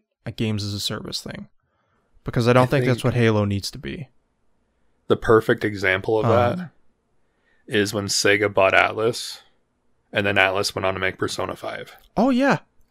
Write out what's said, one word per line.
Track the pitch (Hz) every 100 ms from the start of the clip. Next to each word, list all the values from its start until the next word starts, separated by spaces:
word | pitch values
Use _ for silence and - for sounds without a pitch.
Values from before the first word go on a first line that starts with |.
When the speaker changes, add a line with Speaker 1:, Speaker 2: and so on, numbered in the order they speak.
| _ _ -
Speaker 1:
a |
games | - 113 107
as | 101
a | 101
service | - 107 - -
thing. | - - 202 _ _ _ _ _ _ _
Because | - 131 117
I |
don't | 123
Speaker 2:
I | 127
Speaker 1:
think | 147 127
that's | 120
Speaker 2:
think | 127
Speaker 1:
what | 120
Halo | 113 107 101
needs | 101 -
to | 127
be. | 139 135 143 _ _ _ _ _ _ _ _ _ -
Speaker 2:
The | 110
perfect | - 113 - 120
example | 107 104 95 92 95 110
of | 113
Speaker 1:
Um, | 113 120 180
Speaker 2:
that | 175 _ _ _ _ _ _ _ _ _ -
is | 107 101
when | 104 101
Sega | - 104 104 101
bought | 101 95
Atlus, | 92 90 104 110 120 - - _ _ _ _ _ _ _
and | 113 101
then | 101
Atlus | 95 95 101 -
went | 98
on | 95
to |
make | 92 92
Persona | 101 - 95 -
five. | 110 107 - - _ -
Speaker 1:
Oh, | 247
yeah. | 247 277 190 - _ _